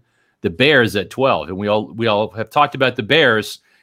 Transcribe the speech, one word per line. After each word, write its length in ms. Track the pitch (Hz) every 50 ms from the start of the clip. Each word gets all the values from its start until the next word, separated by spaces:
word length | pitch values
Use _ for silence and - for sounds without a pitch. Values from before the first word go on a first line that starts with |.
| _ _ _ _ _ _ _ _
the 80 | - 101
Bears 460 | 82 - 127 151 151 127 117 98 -
at 140 | 101 90 -
twelve. 380 | - 117 131 131 104 80 73
And 100 | 78 95
we 100 | 92 104
all, 240 | 104 104 107 107 - 95
we 140 | 113 117
all 220 | 113 104 101 107 -
have 180 | - 110 104 -
talked 260 | - 147 147 143 -
about 200 | 131 135 127 120
the 80 | 123 107
Bears, 560 | 95 139 160 151 123 110 107 104 - - - _ _ _ _